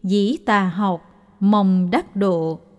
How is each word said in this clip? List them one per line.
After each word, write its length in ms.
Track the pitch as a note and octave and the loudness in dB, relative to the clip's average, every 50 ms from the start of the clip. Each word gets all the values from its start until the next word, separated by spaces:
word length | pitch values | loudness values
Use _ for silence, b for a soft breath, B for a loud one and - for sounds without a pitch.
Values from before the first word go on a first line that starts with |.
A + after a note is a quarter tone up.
| - | -2
dĩ 340 | F#3 G3 G#3 G3+ G#3 C#4+ - - | 0 0 2 2 0 -2 -4 -2
tà 240 | - G#3 G3+ F#3+ F#3 | 0 0 0 0 0
học, 320 | E3 F#3+ G#3 G3 F3+ E3 - - - - _ _ - _ | -2 -2 -2 -2 -2 -4 -8 -18 -20 -20 _ _ -8 _
mồng 520 | G3 G3+ G#3+ G#3 G3 F#3+ F#3 F#3 F3+ F3 | 0 2 2 4 2 2 2 2 0 0
đắc 240 | F#3 D#4 F4 - - | -2 -2 -4 -4 -4
độ 440 | G3+ G3 G3 F3 E3 D#3+ D#3+ D#3+ - - _ - | -2 -2 0 0 -2 -2 -4 -6 -8 -14 _ -20